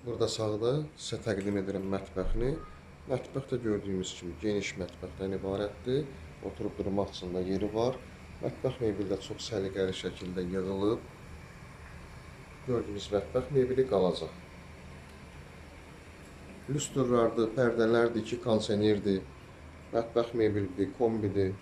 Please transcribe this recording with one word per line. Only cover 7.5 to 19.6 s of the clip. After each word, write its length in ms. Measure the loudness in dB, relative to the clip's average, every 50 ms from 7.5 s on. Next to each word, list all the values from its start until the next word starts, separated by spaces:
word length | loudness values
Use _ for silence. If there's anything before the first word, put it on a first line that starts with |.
yeri 180 | 2 2 0 0 2
var. 240 | 2 2 2 2 -2 -10 -14 -16 -16 -16 -16 -12 -6
Mətbəx 400 | -6 -6 -6 0 -2 -2 0 2
mebeli 320 | 0 0 0 0 0 -2
də 80 | -2 -2 -2
çox 240 | -8 -8 -8 -6 -4
səliqəli 420 | -2 -2 -2 -2 0 0 0 0 0 -2
şəkildə 460 | -4 -6 -6 -6 -8 -6 -4 -4 -2 -2 -2
yığılıb. 500 | -2 0 0 0 2 4 2 2 2 -2 -12 -16 -16 -16 -16 -14 -14 -16 -16 -16 -16 -16 -16 -16 -16 -16 -16 -16 -14 -14 -14 -16 -16 -16 -16 -16 -16 -18 -18 -16 -12 -2
Gördüyünüz 440 | 0 0 0 0 -2 -6 -6 -4 0
mətbəx 400 | 0 0 0 2 0 0 0 4 4 4
mebeli 260 | 4 6 4 4 4 4
qalacaq. 400 | 6 6 6 6 4 2 -4 -8 -8 -12 -16 -16 -16 -16 -16 -16 -18 -16 -16 -16 -16 -16 -16 -18 -18 -18 -18 -18 -16 -16 -16 -16 -16 -18 -18 -16 -16 -18 -18 -18 -18 -18 -18 -18 -18 -18 -18 -18 -16 -16 -16 -16 -16 -14 -6 -4
Lüstrlardır, 800 | -2 -2 -2 0 2 2 4 6 6 6 6 6 6 4 2 2 4
pərdələrdir, 680 | 4 4 4 6 6 6 6 8 6 6 6 4 0
iki 140 | -2 -2 -4 -2
kondisionerdir, 800 | 2 4 4 4 4 2 2 4 6 6 6 4 4 2 2 2 0 -6 -14 -16 -18 -18 -18 -16